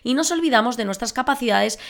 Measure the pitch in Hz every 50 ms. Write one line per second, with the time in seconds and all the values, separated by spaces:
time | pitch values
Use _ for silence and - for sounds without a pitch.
0 | - 233 254 277 - 285 349 330 330 320 254 226 214 247 247 233 226 196 196 196
1 | - 220 - - 254 262 277 277 247 233 208 196 202 220 220 - - -